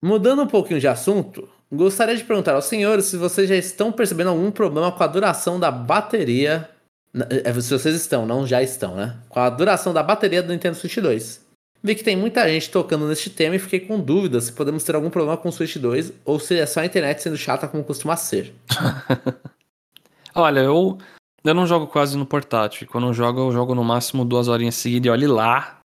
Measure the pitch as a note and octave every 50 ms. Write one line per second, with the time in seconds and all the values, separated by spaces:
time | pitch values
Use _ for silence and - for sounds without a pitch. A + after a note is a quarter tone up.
0 | - E3+ G#3 A3 F#3 A#3+ C4+ C#4 D4 C#4+ C#4+ G#3 F3+ - F3+ D3+ C3 C#3+ A#2+ A#2
1 | - - G3+ G3+ D#3 - - - - - _ _ _ _ - C#3+ F3 G3 F#3+ F#3+
2 | A3+ A3 A#3 A#3 A3+ - A#3 G3+ F3+ - C#3+ C#3 D3 - - A3 G3+ G#3 A3 G#3
3 | F#3+ G3 - F3+ E3+ F3+ F3 - G3 F#3+ F#3+ F#3 F3+ F#3 - - G3+ A3+ A3+ -
4 | A#3+ F#3+ F#3 D#3+ F3 F#3 F3+ E3 F3 G#3 G#3 - - F3 D3 D3+ E3 F3+ F3 -
5 | F3+ D3+ C#3+ F#3 G3 G3+ E3 - - - F3 F3+ F3 D#3 B2+ B2 A#2+ A#2+ D#3+ G3+
6 | G#3+ - - A3+ E3+ B2 A#2+ B2+ C#3 D3 D#3 D#3+ D#3 - - _ _ _ _ _
7 | _ _ _ B2+ B2 - B2+ C3 - A#2+ A#2+ A#2+ A#2+ A#2 C#3 C3 - D#3 D#3 E3+
8 | E3 - - B2+ A2+ A2 A#2 C3 C3+ B2+ B2+ B2 C3+ C3 - - - F#2+ F2+ F#2+
9 | G2+ A#2 A#2+ - - - - B2+ B2 B2 A#2+ B2 E3 G3 G3 E3+ - F#3+ F3 D#3+
10 | D3+ D#3 G#3 G#3 - G3 E3 F3+ F3 E3+ F3 E3+ - F3+ E3 E3+ - F3 - -
11 | G3+ D#3+ A#2+ A2 - - - - _ _ _ _ _ _ _ _ _ G3+ G#3+ G#3+
12 | A3 A3+ G3+ F#3 G3 A3+ - C4 A#3 E3+ D#3 D#3+ D#3 - - F#3+ E3+ F3+ E3 D3+
13 | D3+ D3+ D#3 D3+ - F#3+ F#3 - D#3+ D#3 F3 F#3+ F#3+ F#3+ - F#3 F#3 F#3+ A3 G#3
14 | F3 B2+ D3 F#3+ G3+ F3+ B2+ A#2+ A2+ A#2+ - - D3+ C#3 D3+ D#3 - - D#3+ D3+
15 | D3 E3+ - F3+ D#3+ D3 D#3+ D#3+ - F3 E3 - E3 D#3 - D#3 C3 A#2+ A#2+ C#3
16 | D#3+ - - - _ - C#3+ D3+ D3+ - F#3 E3+ D#3 C#3+ - E3 D#3+ F3+ - G3
17 | D#3+ C#3 C#3+ D3 - E3+ D#3 D3 - - - C3+ - C#3+ - D3+ C#3+ - D3 -
18 | - D3+ - A3 - - - - - - - - _ - - - - B2+ - C3+
19 | - - C3+ - - C3 B2+ - _ C#3+ _ _ _ _ _ _ _ _ _ -
20 | _ _ _ _ _ - - - E3+ D#3 C#3+ C#3 C3 C3+ C#3+ E3 F#3 F#3+ F#3+ F#3+
21 | - - - - _ _ _ _ _ D3+ D#3 F3 F3+ E3+ F3 E3+ D#3 D3 - D3+
22 | C#3+ C#3 C#3 C#3+ C#3 C3+ - D3 C3+ - - A2+ G#2+ G#2 - - - - - A#2+
23 | B2 B2 A#2+ A#2 A#2+ A#2+ A#2+ B2+ C3 C3 B2 A#2+ B2 B2 B2+ B2 A#2 A#2 A#2 B2
24 | A#2+ - - C3+ B2+ A#2 A#2+ B2 A#2+ A#2+ A#2+ A#2 A#2 A#2+ A#2+ - - A#2+ A#2+ B2
25 | A#2 A#2+ A#2 A#2 C#3 D3 C3 A2 A2 A2+ A#2+ C3+ - - - - _